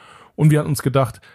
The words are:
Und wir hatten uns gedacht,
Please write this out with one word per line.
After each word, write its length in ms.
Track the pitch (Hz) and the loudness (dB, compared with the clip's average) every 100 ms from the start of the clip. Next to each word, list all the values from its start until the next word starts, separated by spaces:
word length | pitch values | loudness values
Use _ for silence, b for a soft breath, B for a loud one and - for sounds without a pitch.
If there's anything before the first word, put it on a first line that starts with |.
| B B B - | B B B 0
Und 120 | 151 | 2
wir 100 | 151 | 2
hatten 100 | 156 | 0
uns 120 | 143 | -4
gedacht, 380 | 135 131 123 - B | -2 0 -2 -6 B